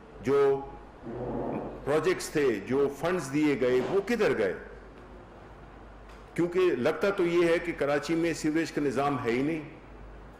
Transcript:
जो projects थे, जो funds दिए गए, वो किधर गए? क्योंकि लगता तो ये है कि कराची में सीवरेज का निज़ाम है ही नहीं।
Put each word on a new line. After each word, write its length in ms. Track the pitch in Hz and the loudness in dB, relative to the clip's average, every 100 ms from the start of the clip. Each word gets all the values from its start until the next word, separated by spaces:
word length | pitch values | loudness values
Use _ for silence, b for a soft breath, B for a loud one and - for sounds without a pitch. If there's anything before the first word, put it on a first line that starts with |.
| - - | -20 -6
जो 500 | 107 143 208 - - - - - - 123 123 - - - - - | 2 4 6 4 -2 -14 -18 -16 -10 -8 -6 -4 -4 -6 -8 -6
projects 500 | 135 156 180 175 - | -2 0 2 0 -2
थे, 240 | 156 135 104 | 2 2 2
जो 280 | 98 135 139 | 0 2 2
funds 360 | 143 165 185 | 0 -2 -2
दिए 320 | 135 143 151 | -2 2 2
गए, 240 | 131 127 127 | 4 4 4
वो 220 | 123 190 | 2 0
किधर 320 | 196 233 180 | 2 2 2
गए? 220 | 110 98 82 - - - - - - - - - - - - - - - - - | 4 0 -2 -10 -16 -18 -20 -18 -18 -18 -20 -20 -20 -20 -20 -20 -20 -20 -20 -8
क्योंकि 240 | - 175 185 | -2 0 2
लगता 520 | 180 127 131 156 202 | 4 4 2 2 0
तो 120 | 196 | 2
ये 280 | 175 175 170 | 2 4 4
है 80 | 170 | 4
कि 140 | 175 | 0
कराची 420 | 151 143 143 143 | -2 0 0 0
में 180 | 165 165 | 0 0
सीवरेज 380 | 156 156 156 156 | 0 0 0 0
का 100 | - | 0
निज़ाम 360 | 143 120 143 127 | 0 2 0 0
है 140 | 117 | 0
ही 120 | 120 | 0
नहीं। 220 | 147 160 143 - - - - - - | 0 -2 -8 -14 -18 -18 -18 -18 -18